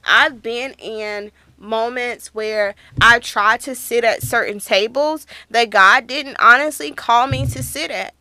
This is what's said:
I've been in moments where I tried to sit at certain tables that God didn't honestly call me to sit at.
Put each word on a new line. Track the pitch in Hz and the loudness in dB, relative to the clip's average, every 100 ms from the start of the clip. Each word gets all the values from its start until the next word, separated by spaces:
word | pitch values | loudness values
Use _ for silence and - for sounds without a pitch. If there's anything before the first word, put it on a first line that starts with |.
I've | - 220 302 247 | 2 2 2 -2
been | 226 240 262 - | -10 -8 -8 -12
in | 170 220 214 208 208 _ _ _ 208 | -12 -10 -8 -8 -12 _ _ _ -6
moments | 220 233 247 247 226 - | -2 -2 -4 -6 -8 -12
where | 214 214 214 202 202 _ - | -8 -4 -2 -4 -6 _ 4
I | 214 240 | 6 6
tried | - 226 208 240 | 2 0 2 0
to | - 254 | -4 -12
sit | - 233 | -4 0
at | 233 - | 0 0
certain | - 240 - 208 | -2 -2 -2 -8
tables | - 196 220 254 302 311 - - - | -2 0 0 -2 -2 -4 -12 -20 -4
that | 226 233 | -2 2
God | 208 190 247 233 | 4 6 6 2
didn't | 269 269 - | -8 -8 2
honestly | 226 247 302 294 294 | 6 6 4 -4 -10
call | 285 - 233 262 | -8 2 2 2
me | 262 269 | -2 -6
to | 262 | -6
sit | 254 277 320 | -8 -8 -8
at. | 208 190 _ | -8 -10 _